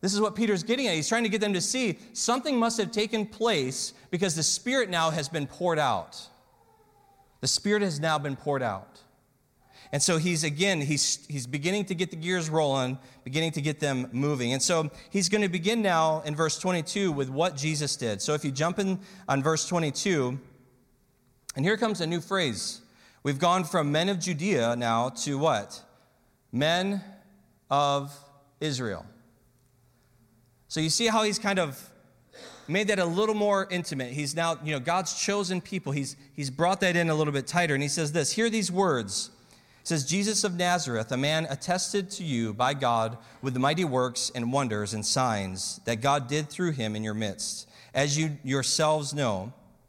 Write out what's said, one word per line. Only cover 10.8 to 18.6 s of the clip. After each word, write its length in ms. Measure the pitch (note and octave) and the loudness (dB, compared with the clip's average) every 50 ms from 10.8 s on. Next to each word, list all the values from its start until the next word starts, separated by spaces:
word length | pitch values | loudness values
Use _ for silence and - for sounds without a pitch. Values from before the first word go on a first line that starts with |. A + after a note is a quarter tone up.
he's, 440 | C#3+ C3+ D3+ C#3 - - - - - - | 0 0 0 0 0 0 -2 -4 -6 -8
he's 200 | D3 C#3 B2 A#2+ | -8 -8 -8 -6
beginning 380 | B2+ D3 C#3+ F3 F#3+ G#3 G3+ | -6 -4 -2 0 0 0 -2
to 100 | F#3+ F#3+ | -2 -2
get 160 | E3 F#3 F3 | -4 -4 -4
the 40 | - | -4
gears 320 | D#3+ D#3+ F3 F#3 F#3 E3 D#3 | -8 -4 -2 -2 0 0 0
rolling, 520 | D3+ D#3+ D#3 C#3+ C3+ C3+ C3 B2+ B2+ C3 - - - - - | 2 2 2 2 2 2 0 0 -2 -6 -8 -16 -20 -16 -14
beginning 300 | - C3 D3+ D#3+ E3 D#3 | -4 -2 0 0 0 -2
to 80 | E3 | -2
get 180 | C#3+ D#3 D3+ D3+ | -2 -2 -2 -2
them 280 | D3+ C#3+ C3+ B2+ B2 B2+ | -2 -2 0 0 -2 -4
moving. 420 | - A#2+ C#3 D3 D3 C3+ B2 A#2 B2+ | -2 -2 0 0 0 0 0 0 0
And 80 | C3+ | 0
so 300 | - - F3 E3 D#3+ D3+ - - - - | 2 2 2 2 0 -2 -4 -10 -20 -4
he's 200 | - G3+ F#3+ E3+ | -2 0 0 2
gonna 200 | G3 G#3+ G#3 G3 | 2 2 2 2
begin 320 | E3+ F#3 D#3+ G3 A3+ A#3 | 0 0 0 0 0 2
now 400 | A3 G3 F3 E3 D#3+ D#3+ D#3 D#3 D3+ D3+ | 2 4 4 4 4 4 4 2 0 -4
in 80 | D3+ | 0
verse 240 | D3 D#3+ D#3 D3 - | 0 0 0 0 0
twenty-two 520 | - F#3 F3+ F3 D#3+ E3 - G#3 G3+ F#3 | 0 0 0 0 0 -2 -2 0 2 2
with 160 | D#3 C#3 C#3 C3 | 2 0 -2 -2
what 300 | C3 C#3 E3 F#3 D#3+ C#3 | 0 0 0 0 0 0
Jesus 380 | C3+ D#3 D#3+ D3 D3+ C#3 - | -2 0 0 0 0 -2 -2
did. 260 | - B2+ A#2 G#2 G2 | -2 -2 -2 -2 -2
So 140 | - - D3 | 0 0 0
if 100 | D3+ D3 | 0 0
you 60 | C#3+ | -2
jump 260 | C3+ C3 | -2 0